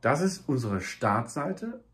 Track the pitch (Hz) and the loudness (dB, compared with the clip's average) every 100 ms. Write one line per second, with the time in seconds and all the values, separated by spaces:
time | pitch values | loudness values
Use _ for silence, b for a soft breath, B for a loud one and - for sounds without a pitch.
0 | - 147 190 185 - 131 110 95 - - | 4 4 2 0 -2 0 0 -2 -4 -2
1 | 107 104 120 143 147 190 226 240 _ | 2 2 0 -4 -4 -4 -8 -10 _